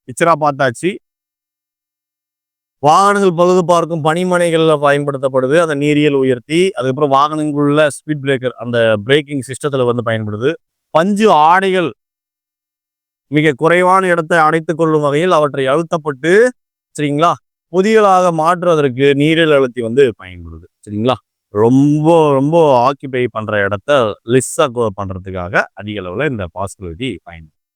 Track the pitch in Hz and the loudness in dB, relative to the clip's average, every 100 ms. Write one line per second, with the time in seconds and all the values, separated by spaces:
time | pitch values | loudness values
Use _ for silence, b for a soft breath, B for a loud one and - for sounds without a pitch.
0 | - 120 165 160 151 139 135 117 175 214 | -18 -2 0 2 0 -2 -2 -2 -6 -8
1 | - _ _ _ _ _ _ _ _ _ | -14 _ _ _ _ _ _ _ _ _
2 | _ _ _ _ _ _ _ _ 139 185 | _ _ _ _ _ _ _ _ 2 4
3 | 196 202 196 165 175 185 170 175 165 165 | 4 2 0 2 2 2 2 0 0 -2
4 | 151 165 185 175 175 165 160 151 143 143 | -2 -2 0 0 0 2 2 2 2 0
5 | 143 139 135 131 127 156 165 143 147 147 | -2 -4 -2 -2 2 2 2 0 0 2
6 | 151 139 131 123 - 160 190 - 127 131 | 2 2 0 -2 -2 -2 0 -2 -4 -2
7 | 147 135 147 156 151 143 143 147 151 - | 0 2 0 -2 -4 -2 0 2 0 -2
8 | - 151 135 135 127 - 117 120 113 107 | -8 -6 -4 -4 -4 -8 -4 0 2 0
9 | 101 143 143 143 123 131 147 135 123 120 | 0 0 0 -8 -8 -8 -6 -2 0 -2
10 | 117 110 107 104 127 165 _ _ _ 156 | -2 -4 -4 -4 -4 -4 _ _ _ 0
11 | 185 202 214 160 151 180 190 185 160 - | 0 2 2 4 4 4 2 0 -2 -6
12 | _ _ _ _ _ _ _ _ _ _ | _ _ _ _ _ _ _ _ _ _
13 | _ _ _ 143 156 131 156 175 180 190 | _ _ _ 0 0 2 2 2 4 2
14 | 190 170 156 170 156 160 160 156 165 156 | 2 0 0 2 2 2 -2 -2 0 0
15 | 147 143 185 165 147 135 131 147 165 170 | 0 0 0 2 0 -2 -2 0 -2 -4
16 | 151 135 160 196 247 - _ _ _ - | -6 -6 0 2 2 0 _ _ _ -6
17 | 147 143 170 151 _ _ _ 175 196 220 | -4 0 0 -2 _ _ _ -2 2 4
18 | 208 185 180 165 160 180 175 160 143 120 | 4 4 2 0 0 0 0 0 0 0
19 | 139 139 147 156 151 143 131 120 113 123 | 0 2 2 2 2 2 0 -2 -4 2
20 | 135 - 92 90 85 82 85 _ - 104 | 2 0 -12 -18 -18 -20 -20 _ -12 -4
21 | 117 127 _ _ _ 104 113 131 143 151 | -2 -4 _ _ _ -2 2 4 2 2
22 | 151 170 151 139 139 170 156 127 123 143 | 2 2 2 0 0 2 2 2 0 -4
23 | 143 127 123 113 107 107 98 101 - 143 | -6 -4 -4 -4 -4 -2 -2 -4 -2 0
24 | 113 98 - 131 - - 151 117 113 98 | 0 -4 -2 -2 0 -2 -2 -2 -4 -4
25 | 98 95 95 92 90 123 - - 104 104 | -8 -10 -10 -10 -6 -6 -6 -10 -12 -10
26 | 92 92 151 117 87 90 98 - 90 82 | -8 -6 -6 -6 -8 -8 -10 -10 -16 -10
27 | - 87 - 85 78 _ _ | -10 -10 -14 -20 -20 _ _